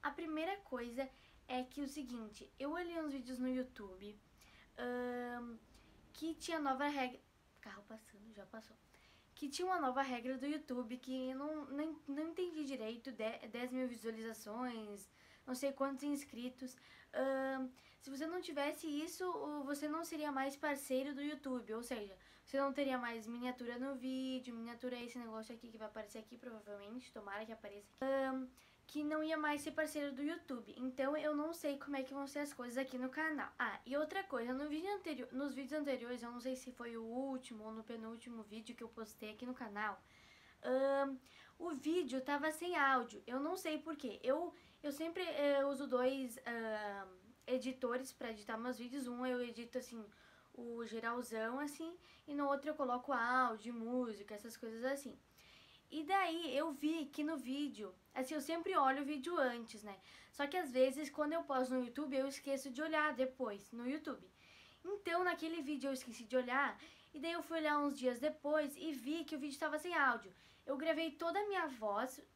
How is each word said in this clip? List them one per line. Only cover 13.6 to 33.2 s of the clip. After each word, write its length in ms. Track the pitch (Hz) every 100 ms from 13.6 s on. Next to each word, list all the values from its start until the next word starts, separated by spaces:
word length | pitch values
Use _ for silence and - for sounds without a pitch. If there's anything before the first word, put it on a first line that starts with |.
| 247
mil 160 | 254 254
visualizações, 1200 | 233 226 220 226 220 214 226 254 226 214 202 - - - - -
não 100 | 254
sei 180 | 277
quantos 300 | 269 269 269
inscritos. 720 | 294 285 - 226 247 254 254 - - - -
Ahn, 560 | - 269 269 269 269 254 254 - -
se 100 | -
você 180 | 269 320
não 120 | 359
tivesse 480 | 359 285 285 302 320
isso, 380 | 294 330 - 370
o, 380 | 359 294 294
você 240 | 269 285 302
não 180 | 311 339
seria 260 | 311 302
mais 240 | 269 277 277
parceiro 580 | 302 277 - 262 269 277
do 60 |
YouTube, 520 | 294 302 269 254 208
ou 100 | 220
seja, 320 | 240 226 202 190 - - -
você 120 | 269
não 140 | 277
teria 260 | 277 269 254
mais 280 | 240 233 220
miniatura 540 | 240 247 247 233 240
no 160 | 269 269
vídeo, 580 | 254 262 262 262 254
miniatura 420 | 233 233 233 254 247
é 100 | 240
esse 120 | 247
negócio 360 | 226 220 220
aqui 160 | 233 240
que 80 | 220
vai 100 | 214
aparecer 320 | 220 208 226
aqui 180 | 214 233
provavelmente, 720 | 247 220 208 202 202 247 247
tomara 340 | 226 202 202 220
que 60 |
apareça 360 | 220 202 202 - -
aqui. 100 | 269
Ahn, 420 | 269 269 262 254 - - - -
que 160 | 294
não 200 | 294 311
ia 140 | 311 311
mais 240 | 302 294
ser 100 | 311
parceiro 420 | 302 302 302 285
do 80 | 262
YouTube, 520 | 294 339 - 247 208 -
então 380 | 254 254 269 302
eu 180 | 302 294
não 180 | 311
sei 260 | 330 302 277
como 160 | 285 277
é 80 |
que 100 | 269
vão 140 | 277 277
ser 120 | 285
as 140 | 285
coisas 240 | - 247 240
aqui 200 | 262 254
no 120 | 254
canal. 420 | 277